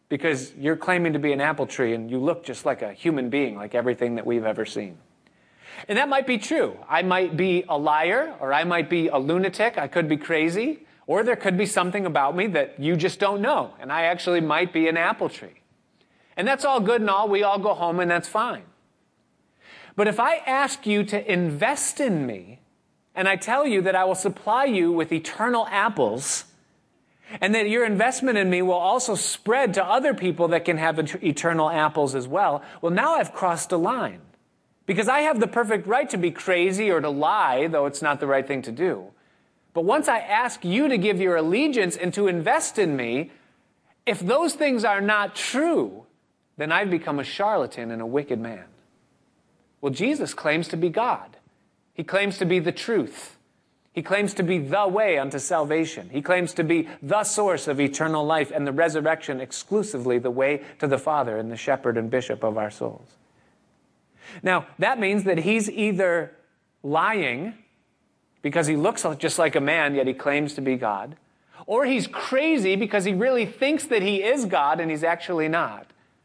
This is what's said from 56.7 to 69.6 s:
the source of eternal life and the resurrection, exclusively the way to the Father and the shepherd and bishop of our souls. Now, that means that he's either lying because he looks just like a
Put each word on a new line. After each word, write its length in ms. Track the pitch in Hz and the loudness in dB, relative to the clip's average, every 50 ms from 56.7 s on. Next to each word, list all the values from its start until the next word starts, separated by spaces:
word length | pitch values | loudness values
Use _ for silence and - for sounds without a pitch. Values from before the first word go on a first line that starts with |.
| 170 165 151 - - - | 2 2 0 -2 -6 -10
the 220 | - 139 185 208 208 | -4 0 0 0 0
source 440 | 202 - - 208 202 175 143 - 160 | 0 0 0 2 2 0 0 -2 -2
of 120 | 143 135 | 0 2
eternal 460 | 143 135 139 - 165 160 156 156 151 | 0 0 0 0 -2 0 0 0 0
life 260 | 147 160 160 147 - - | 2 2 0 0 0 -2
and 140 | 156 143 143 | -4 -2 -2
the 60 | 135 | 0
resurrection, 640 | 143 165 170 151 156 147 156 160 156 - - 147 127 | 2 2 2 2 0 0 0 0 0 -2 -6 -8 -8
exclusively 800 | 131 - - - - - 190 214 202 214 - 135 120 127 123 123 | -8 -10 -10 -12 -6 -2 -2 -2 0 -2 -4 -4 0 0 0 0
the 120 | 120 131 | 0 0
way 320 | 120 127 131 139 147 143 143 - - - | 0 2 2 2 0 0 -4 -10 -8 -4
to 80 | - 147 | -2 0
the 100 | 135 131 | 0 0
Father 400 | - 156 151 147 135 120 110 107 | 0 0 0 0 0 0 -2 -4
and 120 | 110 113 | -4 -6
the 60 | 117 110 | -8 -6
shepherd 400 | - - 139 131 - 127 117 117 | -2 0 0 0 0 0 0 0
and 120 | 113 113 | 0 0
bishop 340 | 120 127 120 - 117 113 - | 0 -2 0 -2 -4 -2 -2
of 140 | 110 107 110 | -2 -2 -2
our 140 | 107 104 | -4 -4
souls. 360 | 104 - - 117 107 104 - - _ _ _ _ _ _ _ _ _ _ _ _ _ _ _ _ _ _ _ _ _ _ - - - 185 - | -6 -6 -8 -8 -8 -10 -16 -20 _ _ _ _ _ _ _ _ _ _ _ _ _ _ _ _ _ _ _ _ _ _ -20 -20 -12 -6 -2
Now, 240 | 190 185 170 - - - - | 0 0 0 0 -4 -6 -2
that 220 | 170 214 269 240 | 0 0 0 0
means 240 | 208 190 202 208 196 | 0 0 0 0 0
that 160 | 190 180 165 | 0 0 0
he's 300 | 156 190 220 226 208 214 | 2 2 0 0 0 -2
either 640 | - - 202 214 202 175 190 180 175 175 156 143 - _ _ _ _ _ _ _ _ _ - | -2 -2 0 0 0 2 2 2 2 0 -2 -4 -10 _ _ _ _ _ _ _ _ _ -6
lying 720 | 143 147 160 170 202 220 208 170 131 120 123 165 220 220 214 - _ _ _ _ _ _ _ _ _ _ _ _ _ _ _ | -2 0 0 2 2 0 0 -2 -2 -2 -4 -6 -8 -10 -14 -20 _ _ _ _ _ _ _ _ _ _ _ _ _ _ _
because 260 | - 147 139 170 165 147 | -6 -2 0 0 2 2
he 80 | 156 | 2
looks 300 | 147 151 196 226 - - 175 156 143 | 2 2 0 0 0 -2 -4 -4 -2
just 220 | - 160 - - | -4 -2 2 2
like 160 | 170 156 - | 2 2 2
a 60 | 156 | 2